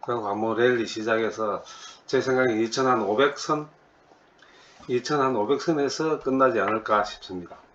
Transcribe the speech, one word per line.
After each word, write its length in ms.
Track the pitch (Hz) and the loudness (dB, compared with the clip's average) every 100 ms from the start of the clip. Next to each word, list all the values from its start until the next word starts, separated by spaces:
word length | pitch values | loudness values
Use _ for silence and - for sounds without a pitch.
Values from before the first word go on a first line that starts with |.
그리고 240 | - 120 104 | -4 -4 -2
한번 300 | 104 113 110 | -2 -2 2
랠리 300 | 123 120 104 | 2 2 -2
시작해서 760 | 110 107 110 110 - 107 95 - - - - - | -4 -2 0 0 -2 -4 -4 -8 -18 -20 -20 -2
제 140 | 135 | 0
생각에 380 | 123 127 127 110 | 2 2 2 2
이천 260 | 113 127 131 | 0 0 2
한 140 | 117 | 2
오백 340 | 101 107 143 - | 2 2 2 0
선, 320 | - 151 151 _ _ _ _ - _ _ - - - - - | -4 -4 -4 _ _ _ _ -20 _ _ -20 -20 -20 -20 -4
이천 340 | 123 - 147 | -2 0 0
한 140 | 131 123 | 2 2
오백 260 | 104 139 | 0 0
선에서 580 | 170 156 139 - 160 147 | 0 0 0 0 -2 -2
끝나지 400 | - 131 127 113 | 0 4 4 4
않을까 440 | 98 110 107 107 | 0 -2 0 0
싶습니다. 540 | 101 - - 92 85 - - | 0 -6 -10 -10 -10 -18 -20